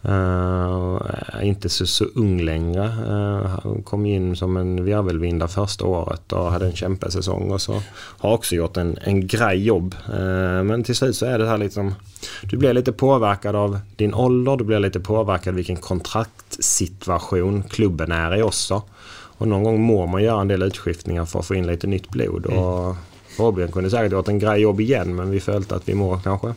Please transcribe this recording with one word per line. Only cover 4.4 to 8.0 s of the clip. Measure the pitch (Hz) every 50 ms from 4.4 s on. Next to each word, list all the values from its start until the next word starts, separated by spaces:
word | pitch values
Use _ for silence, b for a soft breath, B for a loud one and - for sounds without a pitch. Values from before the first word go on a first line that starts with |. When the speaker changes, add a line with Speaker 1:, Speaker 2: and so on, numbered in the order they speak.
| 92 92 92
Speaker 1:
en | 92 90 92 92 90 90
virvelvinda | 98 104 107 101 92 87 80 85 87 87 82 80
första | 87 - 98 101 98 - - 98
året | 92 92 85 - - - 82 - _
och | 95 92 90 85
hade | 85 87 95
en | 92 85
kämpesäsong | 85 92 92 95 92 - 90 87 92 90 92 95 95 95 95
och | 98 98
så | - - 101 107 104 - -
har | -